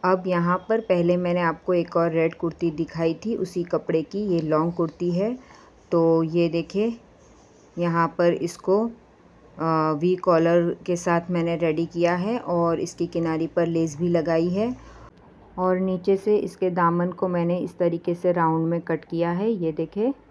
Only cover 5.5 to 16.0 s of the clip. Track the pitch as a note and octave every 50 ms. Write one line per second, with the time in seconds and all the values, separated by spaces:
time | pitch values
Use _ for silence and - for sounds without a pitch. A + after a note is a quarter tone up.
5.5 | - - - - - - _ - - E3+ E3 E3 E3 E3 E3 D#3+ D#3+ F3 E3+ E3
6.5 | D#3 E3+ E3 E3+ - G3 G#3+ A#3 A3+ - - - - - - - - - - -
7.5 | - - - - _ E3+ F3 F3 E3+ E3+ E3 E3 E3+ - F3 E3+ E3+ - - E3+
8.5 | - - - - F#3+ G#3 A3+ A#3 A3+ - - _ - _ - - - - - -
9.5 | - - D#3 E3 D#3+ D#3+ D#3 D#3 D#3 D3 E3 F3+ F#3 F3+ - F#3 F3 D#3+ E3 E3
10.5 | E3+ F3 E3+ E3+ F3 - - - F3 E3+ F3 F3+ E3+ E3+ E3+ F3 F3+ E3+ E3 E3+
11.5 | E3+ D#3+ E3+ E3 D#3 D#3 E3+ E3 - E3+ E3+ E3+ F3 F3+ F3+ G#3 A#3 - - -
12.5 | F3 E3+ E3+ E3+ E3 - - E3+ - - E3+ E3+ - F3 E3 E3 D#3+ D#3+ E3 D#3+
13.5 | - F3+ E3+ E3+ E3 E3 E3 D#3+ C#3+ C#3+ F3 F3 E3+ E3+ D3+ E3 E3 D#3+ E3+ F3+
14.5 | F3 G3 A3 A#3+ B3+ - - - - - - - _ - - - - - - -
15.5 | - - F#3 F#3 F#3 F#3 F#3+ F#3 F#3 F3+